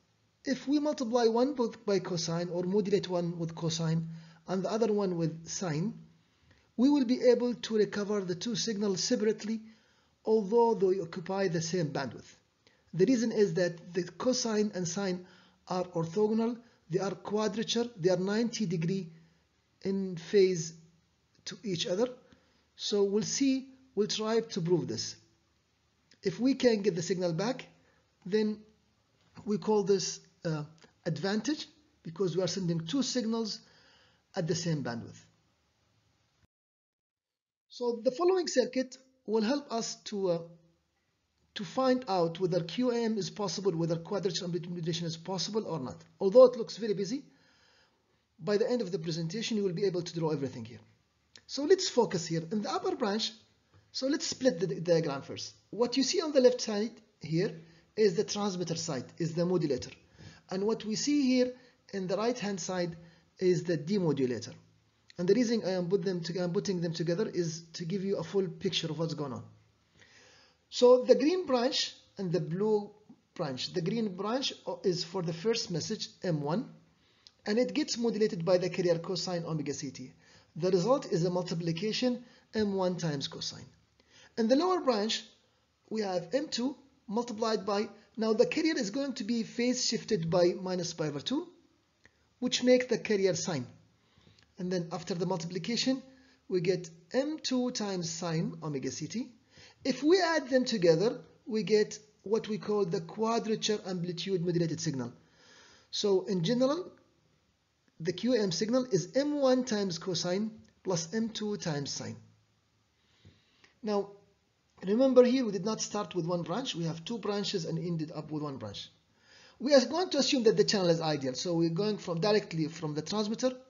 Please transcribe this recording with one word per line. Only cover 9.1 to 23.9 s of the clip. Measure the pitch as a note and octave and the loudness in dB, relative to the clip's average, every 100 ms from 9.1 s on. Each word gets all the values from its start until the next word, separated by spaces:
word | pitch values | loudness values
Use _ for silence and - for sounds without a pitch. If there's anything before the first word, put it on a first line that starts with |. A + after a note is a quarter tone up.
| A#3+ G#3+ A3 G#3 A3 - - _ _ _ _ | 2 2 0 -4 -6 -8 -20 _ _ _ _
although | - A3 F#3+ A#3 A#3 | 0 2 4 4 4
they | G#3 F#3+ F#3+ | 4 2 2
occupy | E3 - E3 F#3+ G3 | -2 -8 -6 -2 0
the | E3+ | 0
same | D#3+ F#3 D#3 | -2 -2 -2
bandwidth. | C#3 C3 G#2+ - - _ _ _ _ _ | -2 -6 -8 -18 -20 _ _ _ _ _
The | D#3+ | 2
reason | F#3+ B3+ A#3+ | 4 4 2
is | G#3+ G3+ | 4 2
that | E3 F3 E3+ - | 4 0 -2 -6
the | F3+ | -6
cosine | F3 - B3+ B3 A#3 G#3+ G#3+ | -6 -2 0 0 0 0 0
and | F#3 E3+ | -2 -4
sine | G3+ G3 F3+ - - - _ - | -2 -2 -4 -8 -20 -20 _ -6
are | F#3 | -4
orthogonal, | F3+ E3+ E3 F3 G#3+ A3 A3+ A#3 - _ _ | -2 -4 -2 2 2 2 0 -2 -12 _ _
they | D#3+ | -2
are | G3 | -2
quadrature, | F#3+ - G#3 G#3+ G#3 A3 A#3 A#3+ G3+ | -4 -4 -2 0 -2 -2 -2 -2 0
they | E3+ | 2
are | F3+ | 2
ninety | F#3 G#3+ A#3 A3+ | 2 0 0 0
degree | G#3 E3 E3 F#3+ F3+ - - _ _ _ _ _ | -2 0 0 -2 -6 -14 -20 _ _ _ _ _
in | F#3+ G3 F#3+ F3 | -4 -2 -4 -6
phase | - G#3 F#3+ F3+ D#3 - - _ _ _ _ _ | 0 4 6 4 -4 -12 -20 _ _ _ _ _
to | - - | -14 -10
each | G#3 E3+ - | -6 -4 -2
other. | F3+ B3+ - - - _ _ _ - | 0 0 -2 -18 -20 _ _ _ -10
So | - G3+ | -2 2
we'll | G3+ G3+ | 2 2
see, | E3 - C4+ C4 C4 - _ | 0 0 2 2 -4 -18 _